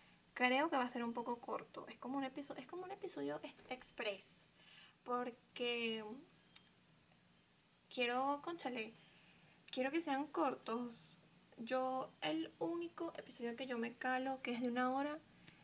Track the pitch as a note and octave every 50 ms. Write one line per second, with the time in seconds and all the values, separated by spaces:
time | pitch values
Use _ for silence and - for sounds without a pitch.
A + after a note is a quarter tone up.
0 | - - - - - - - - B3 B3 B3+ C4+ D#4 E4 D#4+ C4+ B3 B3 - A#3+
1 | A#3+ A#3 A#3 B3 A#3 B3 A#3+ A#3+ - - - - - - - - - - - -
2 | - B3 C4+ C#4 C4+ C4 C4+ D4 C#4+ - C#4 - B3+ - F4 F4+ F#4 F4+ - -
3 | - F4 - D4 C#4 C#4+ D4 D#4 - C#4+ - - - - B3+ B3+ - - - -
4 | A#3 G#3+ G3 F#3+ - - - - - - - - - - - - - - - -
5 | - B3 B3 B3 B3 B3 A#3 - - - - - A#3+ A#3+ A#3+ A#3 A#3 A3+ A3 A3
6 | G#3+ G#3+ A#3+ C#4 E4+ - - - - - - - - - - - - - - -
7 | - - - - - - - - - - - - - - - - - - - B3+
8 | B3 A#3+ B3 B3+ C4+ C#4 C#4+ C#4+ - E4+ F4 E4 - B3+ B3 A#3 A3 A3+ - -
9 | - - - - - - - - - - - - - - - B3+ B3+ C4+ C#4+ E4+
10 | E4 D4+ C4+ C4+ D4+ - - F4 D#4 C4 - - - A3+ A3+ B3 B3 A#3+ A#3 -
11 | - - - - - - - - - - - - A3+ A3+ B3+ B3+ C4 C4 C4 C4
12 | - - - - - D4+ D#4 D#4+ D#4+ - - - - E4 E4+ E4+ E4+ E4+ - -
13 | E4+ E4 - - - - - - A#3 A#3 A#3 A#3 C4+ C4 B3 A#3 A3+ A#3 A#3 -
14 | - B3+ B3+ B3+ C4 C4+ C4 C4 - B3 A#3+ A#3 B3+ A#3+ A#3 B3 B3+ B3+ C4 C4+
15 | C#4+ D4 D4+ D#4+ - - - - - - - -